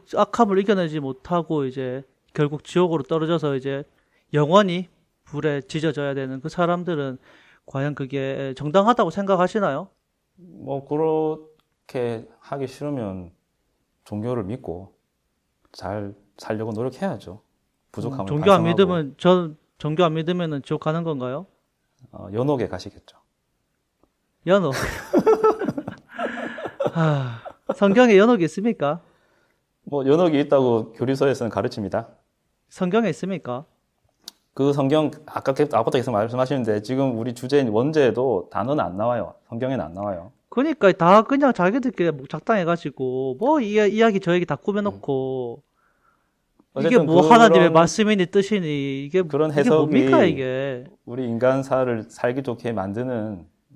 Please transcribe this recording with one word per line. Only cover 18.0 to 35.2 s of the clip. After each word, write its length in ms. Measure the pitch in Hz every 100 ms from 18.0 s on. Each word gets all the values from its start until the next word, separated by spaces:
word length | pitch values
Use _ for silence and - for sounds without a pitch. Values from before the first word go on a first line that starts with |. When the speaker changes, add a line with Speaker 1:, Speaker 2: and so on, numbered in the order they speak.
| - 139
Speaker 1:
음, 20 | 95
종교 240 | 147 190
안 120 | 185
Speaker 2:
반성하고. 40 | 165 170 185
Speaker 1:
믿으면, 200 | 175 143 -
전 380 | 180 180 165 151 _ _
종교 260 | 151 156
안 100 | 175
믿으면은 480 | 160 160 180 165 143
지옥 180 | - 151
가는 240 | 156 165
건가요? 420 | 165 143 123 139 190 _ _ _ _ _ 123
Speaker 2:
어, 160 | - 95
연옥에 340 | 104 139 139 95
가시겠죠. 520 | 92 101 - _ _ _ _ _ _ _ _ _ _ _ _ _ _ 165
Speaker 1:
연옥. 280 | 196 156
<laughs> 760 | 127 - - - 359 440 440 427 440 392 285 - - _ - - - - - - - -
아, 460 | 165 160 143 127 117 - - -
성경에 420 | - 202 196 247 196
연옥이 280 | 220 233
있습니까? 560 | 160 - 226 - 143 165 - _ _ _ _ _ _ _
Speaker 2:
뭐, 220 | - 143 135
연옥이 340 | 156 180 143
있다고 520 | 147 143 127 113 104
교리서에서는 580 | - 120 135 139 120 117
가르칩니다. 580 | 98 117 113 98 95 113 _ _ _ _ _ _
Speaker 1:
성경에 400 | - 185 214 214
있습니까? 540 | - 180 190 - 123 160 _ _ _ _ _ - - _
Speaker 2:
그 180 | - 139
성경, 380 | 143 135 156 151 -